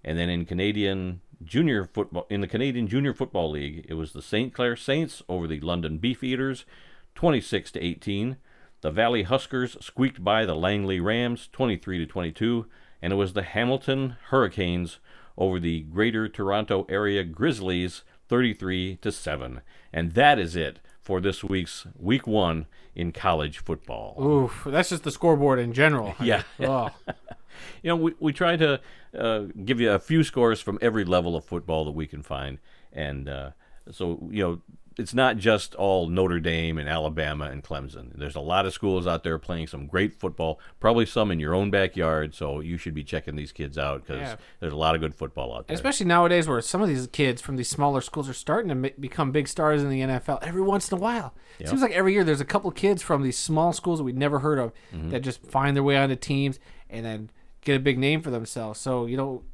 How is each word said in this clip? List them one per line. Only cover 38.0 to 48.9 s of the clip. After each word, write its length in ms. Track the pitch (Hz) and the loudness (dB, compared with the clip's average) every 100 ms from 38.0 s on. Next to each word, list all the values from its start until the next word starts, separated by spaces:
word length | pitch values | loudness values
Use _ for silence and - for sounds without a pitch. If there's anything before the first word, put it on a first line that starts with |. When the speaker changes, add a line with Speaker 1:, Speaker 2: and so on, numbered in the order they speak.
| 62 69 | -16 -10
Speaker 1:
There's 200 | 73 73 | -8 -6
a 40 | |
lot 240 | 73 92 | 0 2
of 80 | 98 | 2
schools 340 | - 101 92 90 | 0 0 2 2
out 180 | 85 | -2
there 140 | 87 80 | -2 -4
playing 280 | - 85 78 | -4 -6 -6
some 200 | 73 71 | -10 -4
great 260 | 92 101 | 0 0
football, 440 | - 92 82 80 78 - - | -2 -8 -2 -4 -4 -10 0
probably 260 | 110 117 | 4 4
some 260 | 110 117 104 | 2 2 0
in 80 | 85 | 0
your 160 | 76 | 0
own 160 | 92 101 | 0 2
backyard, 640 | 98 95 92 80 78 78 | 2 0 0 0 0 -2
so 260 | - 73 73 | -6 -6 -6
you 180 | 78 85 | -6 -6
should 160 | - | -6
be 100 | 76 | -8
checking 320 | 71 78 76 73 | -6 -6 -6 -10
these 160 | 73 | -10
kids 240 | - 73 73 | -8 -8 -4
out 300 | 71 69 - | -4 -4 -8
'cause 100 | 67 | -8
Speaker 2:
Yeah. 180 | 92 107 - - | -8 -12 -16 -10
Speaker 1:
there's 120 | 85 | -6
a 40 | 73 | 0
lot 180 | 80 | 2
of 60 | 82 | 2
good 120 | 78 | -2
football 400 | - 71 - 62 | -4 -10 -6 -8
out 120 | 57 - | -8 -8
there. 80 | |
Speaker 2:
Especially 320 | 156 269 285 180 | -4 -2 0 4
nowadays 420 | 175 175 175 156 | 6 6 6 4
where 120 | 123 | 0
some 180 | - 180 | 0 0
of 80 | 202 | 2
these 180 | 135 127 | 0 -2
kids 340 | - 135 123 | 2 2 2
from 140 | - 131 | -4 -4
these 120 | 120 | -4
smaller 320 | - 143 139 | 2 2 2
schools 280 | - 156 135 | -2 -6 -6
are 40 | |
starting 340 | 123 - 185 208 | -8 0 0 0
to 40 | |
ma-, 140 | 131 135 | -2 -2